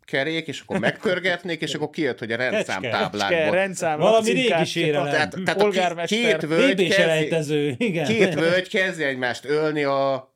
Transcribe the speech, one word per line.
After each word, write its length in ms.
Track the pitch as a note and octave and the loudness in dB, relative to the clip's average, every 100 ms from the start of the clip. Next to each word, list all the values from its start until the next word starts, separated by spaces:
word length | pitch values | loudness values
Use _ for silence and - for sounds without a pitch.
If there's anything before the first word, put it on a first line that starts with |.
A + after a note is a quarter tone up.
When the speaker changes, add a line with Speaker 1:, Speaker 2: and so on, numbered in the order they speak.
Speaker 1:
kerék, 420 | - C#3 C#3+ D#3+ D#3 | -6 -4 -2 -4 -6
és 140 | - | -10
akkor 180 | - G3 | -6 -2
megpörgetnék, 840 | A#2+ - G#3+ F3+ F3+ F3 F#3 E3 | -2 -2 -2 0 0 -2 -4 -4
és 140 | D#3 | -4
akkor 160 | D#3 D3 | -4 -6
kijött, 280 | - C3+ A#2 | -2 -2 -2
hogy 140 | A2 | -4
a 40 | A#2 | -2
Speaker 2:
Kecske. 140 | B2+ | 0
Speaker 1:
rendszámtáblákból. 880 | G#3+ D3+ F#2+ A#2 G#2+ F#2+ G#2 G2 E3+ | -2 -2 -4 -2 -2 -2 -2 0 2
Speaker 3:
Kecske, 120 | D3+ | 2
rendszámlap, 580 | F3+ G3 F3+ E3+ D3+ F#3+ | 0 0 -2 -2 2 4
Speaker 2:
Valami 180 | A3 A3 | 4 4
régi 100 | B3+ | 2
Speaker 3:
címkártya, 240 | A#3+ E3 | 2 2
Speaker 2:
sérelem. 460 | E3 E3 D#3+ D3 C#3+ | 0 0 0 0 0
Speaker 1:
Tehát, 180 | D3+ D3+ | 0 0
tehát 180 | E3+ F3 | -2 -2
a 40 | |
ki-, 60 | F#3+ | 2
Speaker 3:
polgármester. 800 | G#3 F#3 F3+ E3+ E3+ G#3+ A#3 D#3+ | 2 2 0 -2 -2 0 2 0
Speaker 1:
két 100 | D#3 | 0
völgy 240 | E3 C4+ | 2 4
Speaker 2:
B 40 | F#3 | 4
B 20 | |
Speaker 1:
kezdi-, 120 | E3+ | 2
Speaker 2:
selejtező, 840 | G3 E3 D#3+ D3+ E3 D3 D3+ D3 B2 | 4 4 2 0 -2 0 0 -2 -2
igen. 280 | A#3 E3 D3 | -2 -2 0
Speaker 1:
két 280 | A3+ F#3 | 2 2
völgy 340 | E3+ E3 F3+ F3+ | 2 2 0 0
kezdi 340 | G3+ F#3+ E3 | -2 -2 -2
egymást 420 | C#3+ B2+ B2 A2+ | -2 -2 -2 -4
ölni 380 | B2 D3+ D#3 D3+ | -2 -2 0 0
a 440 | C#3 C3+ C3+ C3 - | 0 0 0 -2 -6